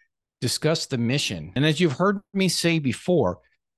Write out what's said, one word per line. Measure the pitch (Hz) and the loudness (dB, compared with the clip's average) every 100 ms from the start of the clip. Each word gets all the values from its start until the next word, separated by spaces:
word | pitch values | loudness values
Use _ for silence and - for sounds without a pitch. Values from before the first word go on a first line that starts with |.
| _ _ _ - | _ _ _ -8
discuss | 123 - 151 160 - | -6 -2 0 -2 -2
the | 120 | -2
mission. | 117 143 - 87 78 123 | 0 0 -2 -6 -6 0
And | 151 | 0
as | 147 | 2
you've | 175 127 | 0 2
heard | 190 202 - | 0 0 -4
me | 196 190 | -2 0
say | - 170 165 | 2 0 0
before, | 135 107 - 175 110 104 _ _ _ | 0 -2 0 2 2 -2 _ _ _